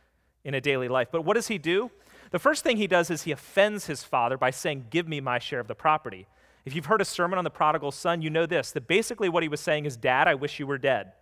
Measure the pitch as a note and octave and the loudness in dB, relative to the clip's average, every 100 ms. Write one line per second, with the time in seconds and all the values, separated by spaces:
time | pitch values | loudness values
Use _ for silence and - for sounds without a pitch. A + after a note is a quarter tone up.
0 | _ _ _ _ C#3 C3+ C#3+ C3+ B2 B2+ | _ _ _ _ -6 -2 0 0 2 0
1 | A#2 E3 D#3+ A3 - G3 D#3+ F#3+ B3 _ | 0 -2 0 0 0 -4 0 0 -2 _
2 | _ - - F3 C#4+ D4+ D4 A3 G3 F3+ | _ -20 -6 0 2 2 0 2 4 2
3 | E3+ D#3 E3 C3+ - G3 G#3 G#3 - C#3 | 2 -2 -4 -6 -2 4 4 2 -6 -8
4 | - C3 A#2+ C3 C3 C3 E3 C#3 A#2 E3 | -2 0 2 2 0 0 -4 -4 -2 -2
5 | E3 D3 C3+ B2 - C3 A2 A2 D#3+ D#3 | -2 -4 -2 -4 -4 -8 -8 0 2 2
6 | A#2+ F#2+ - _ _ _ C#3 D#3 C#3+ G#3+ | -2 -12 -18 _ _ _ -10 -6 0 2
7 | F#3+ - F3 F#3+ D#3+ - D3+ D#3 C#3+ - | 2 0 -2 0 -4 0 0 0 -4 -4
8 | F3 E3+ D#3 D#3+ E3 E3 - D3 - F#3+ | -2 -2 0 0 0 0 -2 -6 0 0
9 | - A3 F#3+ E3+ D#3+ D3 E3+ D3+ D3 A2+ | 0 -2 0 0 0 -4 -2 -2 -2 -2
10 | C3 B2+ E3+ C#3 C#3+ - C#3 C#3 C#3 A2+ | 2 4 4 2 -2 -6 -6 -2 0 0
11 | G2 - | -2 -18